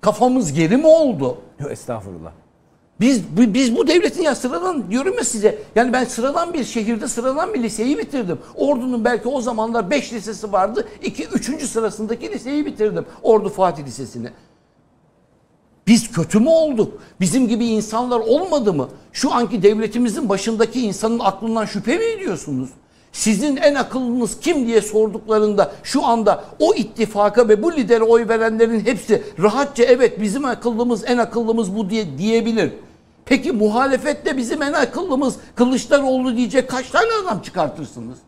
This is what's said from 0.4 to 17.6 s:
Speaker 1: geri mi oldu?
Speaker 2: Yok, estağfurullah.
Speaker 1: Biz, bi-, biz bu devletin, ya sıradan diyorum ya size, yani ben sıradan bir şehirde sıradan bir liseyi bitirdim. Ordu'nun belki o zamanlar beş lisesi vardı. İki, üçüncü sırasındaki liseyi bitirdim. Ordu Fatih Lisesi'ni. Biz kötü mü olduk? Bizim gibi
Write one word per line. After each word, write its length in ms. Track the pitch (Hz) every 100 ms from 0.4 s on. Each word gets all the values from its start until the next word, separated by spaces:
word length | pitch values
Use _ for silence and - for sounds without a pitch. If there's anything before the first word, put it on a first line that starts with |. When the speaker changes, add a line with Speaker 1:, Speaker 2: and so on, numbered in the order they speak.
| 185
Speaker 1:
geri 240 | 143 160 240
mi 100 | 320
oldu? 500 | 320 302 185 131 123 - _
Speaker 2:
Yok, 120 | 147
estağfurullah. 600 | 113 - 113 98 87 80 80 _ _ _ _ _ _
Speaker 1:
Biz, 380 | 226 254 156 156
bi-, 160 | 240
biz 220 | 202 262 226
bu 120 | 269
devletin, 360 | 339 349 294
ya 120 | 320 262
sıradan 560 | 254 330 370 330 175
diyorum 220 | 226 285 494
ya 60 |
size, 340 | - 220 202 - - -
yani 180 | 247
ben 100 | 247 247
sıradan 480 | - 254 294 339
bir 100 | 339
şehirde 440 | 226 233 214 233 240
sıradan 460 | - 247 269 359
bir 100 | 427
liseyi 340 | 233 - 233 320
bitirdim. 400 | 415 269 196 165 - -
Ordu'nun 500 | 269 277 254 247 226
belki 220 | 240 240
o 140 | 277
zamanlar 480 | 240 226 220 233 180
beş 240 | 285 -
lisesi 380 | 233 202 208 214
vardı. 360 | 196 196 233 - -
İki, 220 | - - 311
üçüncü 400 | 254 - 302 285
sırasındaki 640 | 220 220 202 214 240 453
liseyi 340 | 415 240 294 294
bitirdim. 400 | - 214 175 156 -
Ordu 260 | - 220 196
Fatih 360 | - 190 151 143
Lisesi'ni. 440 | 113 127 123 117 - _ _ _ _ _ _ _ _ _ _ _ _ _ _ -
Biz 240 | 226 -
kötü 280 | - 160 214
mü 100 | 254
olduk? 440 | 320 311 247 202 - - _
Bizim 260 | 180 247 247
gibi 180 | 220